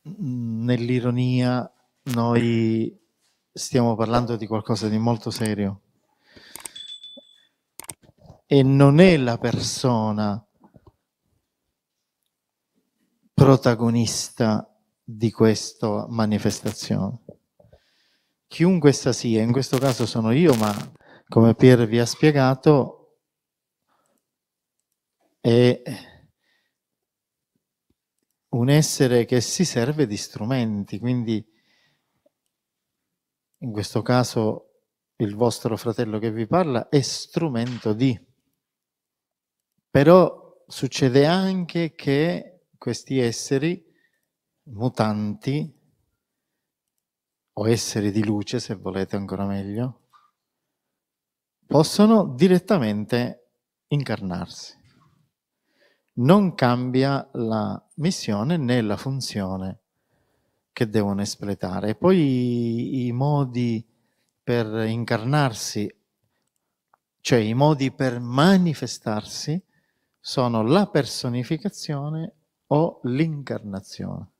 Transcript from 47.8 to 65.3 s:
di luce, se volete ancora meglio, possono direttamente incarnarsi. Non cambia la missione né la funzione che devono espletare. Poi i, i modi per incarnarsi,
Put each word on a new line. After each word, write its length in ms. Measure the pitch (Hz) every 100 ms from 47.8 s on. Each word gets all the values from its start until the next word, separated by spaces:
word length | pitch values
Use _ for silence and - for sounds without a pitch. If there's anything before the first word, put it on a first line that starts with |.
| - 113 104
di 140 | 101 107
luce, 340 | 104 101 123
se 160 | - 95
volete 400 | 98 95 95 104
ancora 300 | 98 95 101
meglio, 560 | 98 98 104 127 120 _ _ _ _ _ _ _ _ _ _ _ _ _ _ _ _ _
possono 540 | 139 156 - 214 220 156
direttamente 1300 | 123 185 180 - 202 110 104 104 120 123 - _ _ _ _ _
incarnarsi. 880 | 147 131 107 98 87 87 - - _ _ _ _ _ _ _ _ _ _ _ _ _ _ -
Non 380 | 127 202 190
cambia 760 | - 123 123 127 127 135 139 -
la 480 | 131 113 110 104 98 _ -
missione 640 | 156 - - 101 123 175
né 240 | 123 123
la 160 | 107 98
funzione 840 | 135 135 - 107 92 95 95 98 _ _ _ _ _ _ _ _ _
che 160 | - 113
devono 320 | 107 101 98
espletare. 720 | 98 - 101 98 92 92 104 110
Poi 220 | 175 190
i, 880 | 143 127 123 120 117 117 - 131 123
i 60 |
modi 760 | 120 139 147 131 120 120 113 - _ _ _ _ _
per 420 | - 120 107 110 110
incarnarsi, 1040 | 113 113 117 117